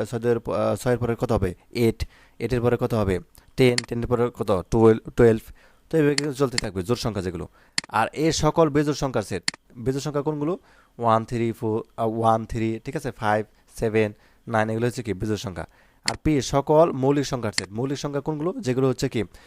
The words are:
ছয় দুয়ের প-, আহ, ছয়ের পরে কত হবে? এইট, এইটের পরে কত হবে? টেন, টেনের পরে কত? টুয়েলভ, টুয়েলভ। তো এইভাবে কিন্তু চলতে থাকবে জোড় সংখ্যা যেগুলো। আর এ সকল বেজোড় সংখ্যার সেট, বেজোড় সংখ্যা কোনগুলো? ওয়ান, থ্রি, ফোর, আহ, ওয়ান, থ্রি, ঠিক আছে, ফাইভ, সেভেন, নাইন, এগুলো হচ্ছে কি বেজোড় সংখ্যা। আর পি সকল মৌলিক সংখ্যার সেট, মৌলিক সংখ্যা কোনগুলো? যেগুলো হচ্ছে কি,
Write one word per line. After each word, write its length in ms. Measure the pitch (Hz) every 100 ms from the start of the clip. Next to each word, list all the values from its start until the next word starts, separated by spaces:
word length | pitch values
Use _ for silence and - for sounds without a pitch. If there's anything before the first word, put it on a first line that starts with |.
| 110
ছয় 100 | 117
দুয়ের 160 | 117 117 -
প-, 80 | 98
আহ, 160 | 110 107
ছয়ের 180 | 127 120
পরে 120 | 117 117
কত 100 | 123 107
হবে? 140 | 95 85 _ -
এইট, 160 | 117 107 - - _ _
এইটের 180 | 117 123 120
পরে 100 | 120
কত 100 | 123 113
হবে? 140 | 98 90 - - _ -
টেন, 200 | 127 120 -
টেনের 200 | 117 120
পরে 120 | 120 120 -
কত? 120 | 113 92 -
টুয়েলভ, 300 | 117 113 110 - -
টুয়েলভ। 260 | 117 113 - - _ _ _
তো 60 | 160
এইভাবে 160 | 147 139
কিন্তু 140 | 147 127
চলতে 160 | 139 120
থাকবে 160 | 113 92 90
জোড় 140 | 120 123
সংখ্যা 180 | 101 90
যেগুলো। 180 | 85 82 - _ - - 107
আর 80 | 113 -
এ 40 | 160 -
সকল 220 | 156 165 160 143
বেজোড় 220 | 147 135
সংখ্যার 220 | 135 120 98
সেট, 140 | 95 - - _ 127
বেজোড় 200 | 120 135 147
সংখ্যা 180 | 143 143
কোনগুলো? 260 | 151 147 202 - _ _ -
ওয়ান, 200 | 117 113 113
থ্রি, 180 | 123 117 107
ফোর, 180 | 113 110
আহ, 380 | - - 113 113
ওয়ান, 200 | 113 113 110
থ্রি, 180 | 120 113 110 -
ঠিক 100 | 147
আছে, 100 | 135 -
ফাইভ, 200 | 107 107 107 _ _ -
সেভেন, 300 | 117 110 107 107 _ _ -
নাইন, 120 | 113 110
এগুলো 140 | 113 120
হচ্ছে 140 | 117 110
কি 40 | 92
বেজোড় 220 | 107 104 101
সংখ্যা। 200 | 85 - _ _ _ -
আর 60 | -
পি 100 | 151 147 -
সকল 320 | 143 139 151 170 135
মৌলিক 220 | 131 143 127
সংখ্যার 220 | 131 110 -
সেট, 120 | 95 107
মৌলিক 220 | 135 143
সংখ্যা 180 | 147 143 147
কোনগুলো? 240 | 151 165 262 127
যেগুলো 220 | 123 131
হচ্ছে 160 | 123 131
কি, 80 | 117 98 -